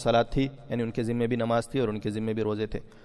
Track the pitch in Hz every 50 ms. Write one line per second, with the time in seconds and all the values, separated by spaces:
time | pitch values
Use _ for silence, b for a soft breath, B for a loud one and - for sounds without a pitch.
0 | - 117 113 117 117 - - 139 135 135 - - - - 127 120 117 113 - -
1 | 117 110 120 120 120 113 123 117 113 117 117 117 113 - - 135 123 107 104 107
2 | - 107 104 110 110 110 110 113 107 107 107 104 110 107 - - - B B B